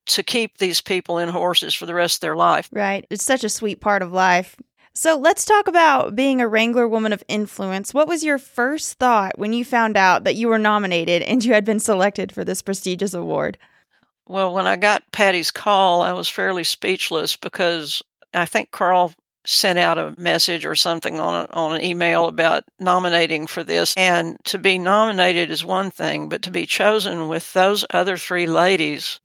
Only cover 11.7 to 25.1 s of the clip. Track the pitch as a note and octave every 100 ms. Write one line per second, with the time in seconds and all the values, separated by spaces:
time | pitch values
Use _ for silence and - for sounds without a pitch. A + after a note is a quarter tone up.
11.7 | G#3+ A3 F#3+ G3+ G3 F#3+ - F3 F#3 -
12.7 | G3 F#3+ F3+ G3 F3+ E3+ D3+ D3+ - _
13.7 | _ _ _ _ _ - F#3+ F#3+ F#3 F#3
14.7 | F#3 G#3 G#3 - - G3 F3 D#3 - G#3
15.7 | G3 F#3+ F3 F3+ F3+ E3+ - F#3+ F#3 D#3+
16.7 | - G3+ F#3+ - D#3+ D#3 - - - F3
17.7 | E3 D3 - - _ _ F3 E3 A3 -
18.7 | - F3+ F3+ F3 - _ _ - - G3
19.7 | F3 E3+ E3 D#3 D#3 F3 E3 F3+ E3+ D3+
20.7 | D#3 F3 E3 C#3+ D#3 E3 E3+ - E3+ D#3
21.7 | D#3+ F3+ F3 E3+ E3+ E3 D#3+ G#3+ - -
22.7 | - F#3 F3+ F3+ E3+ E3 D#3 D#3 F3+ D#3
23.7 | E3+ E3+ F#3+ F#3 F3 E3 - - F#3+ F#3+
24.7 | F#3 F3+ G#3 A3